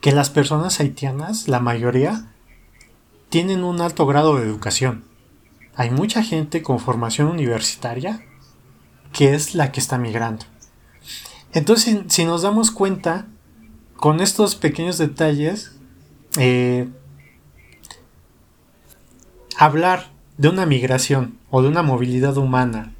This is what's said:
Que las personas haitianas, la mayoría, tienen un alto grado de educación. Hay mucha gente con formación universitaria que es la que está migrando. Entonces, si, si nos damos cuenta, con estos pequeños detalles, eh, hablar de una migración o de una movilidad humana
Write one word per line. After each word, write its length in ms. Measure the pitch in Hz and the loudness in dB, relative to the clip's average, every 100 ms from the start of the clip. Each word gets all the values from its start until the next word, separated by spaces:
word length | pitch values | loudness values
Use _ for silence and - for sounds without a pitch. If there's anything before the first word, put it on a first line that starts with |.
Que 120 | 147 | 4
las 160 | 139 139 | 2 2
personas 480 | - 139 151 175 - | 0 0 0 -2 -2
haitianas, 680 | 143 - 139 135 160 220 - | -2 -2 -6 -6 -6 -8 -2
la 100 | 127 | -2
mayoría, 640 | 123 117 120 127 147 220 220 _ _ - _ _ - _ _ _ _ | 0 0 0 2 0 -2 -8 _ _ -20 _ _ -20 _ _ _ _
tienen 340 | 165 180 190 | -2 0 -2
un 160 | 180 175 | -2 -2
alto 240 | 170 165 147 | -4 0 2
grado 300 | 143 156 143 | 4 4 2
de 80 | |
educación. 600 | 110 107 107 - 127 110 - _ _ _ _ _ - | 0 -4 -4 -2 -2 -4 -12 _ _ _ _ _ -20
Hay 160 | - 120 | -4 -2
mucha 320 | 127 202 226 | 0 0 -2
gente 400 | 214 160 151 208 | -2 -2 -2 -6
con 160 | 156 127 | -2 -2
formación 480 | 131 117 117 113 147 | -2 -4 -2 0 0
universitaria 960 | 170 135 117 - - 123 120 165 220 - - - _ _ _ _ _ - | 0 -2 -2 -4 -6 -8 -6 -6 -8 -12 -20 -20 _ _ _ _ _ -16
que 220 | - 139 | 2 2
es 200 | 143 147 180 | 4 -2 -2
la 160 | 139 | -2
que 80 | 131 | -2
está 180 | - 131 | -4 -4
migrando. 460 | 120 110 117 110 - - - _ _ _ - - - - - | -4 -4 -4 -6 -14 -20 -20 _ _ _ -20 -18 -18 -20 -6
Entonces, 320 | - 147 226 | -4 2 2
si, 200 | 240 214 175 | 4 0 0
si 160 | - 165 | 0 0
nos 160 | 170 | 0
damos 280 | 190 214 226 | 2 2 2
cuenta, 560 | - 196 185 170 170 220 - _ - - - - - | 2 0 0 -2 -4 -8 -20 _ -20 -20 -20 -20 -2
con 240 | 151 156 | 2 2
estos 340 | 196 - 208 | 2 2 0
pequeños 440 | - 156 - 170 165 | 2 -2 -2 -4 -2
detalles, 760 | 156 - 156 147 151 208 - - - - - - _ - | -2 0 0 2 0 -4 -10 -20 -20 -20 -20 -20 _ 0
eh, 480 | 127 123 123 123 123 - - - - _ _ _ - - - - _ _ _ _ _ _ _ _ _ _ _ _ - _ - - | 2 4 2 0 -4 -10 -20 -20 -20 _ _ _ -20 -20 -20 -20 _ _ _ _ _ _ _ _ _ _ _ _ -20 _ -18 4
hablar 520 | 156 151 175 180 - - _ - | 4 4 2 0 -4 -20 _ 0
de 120 | 143 | 2
una 180 | 185 180 | 2 2
migración 720 | 135 127 127 - 139 123 - _ | 0 2 0 0 0 -2 -8 _
o 120 | 131 | 2
de 60 | 131 | 2
una 140 | 165 | 2
movilidad 540 | 160 127 123 123 135 139 | 2 0 0 0 0 0
humana 560 | 135 127 127 110 110 - | 0 2 0 -2 -10 -16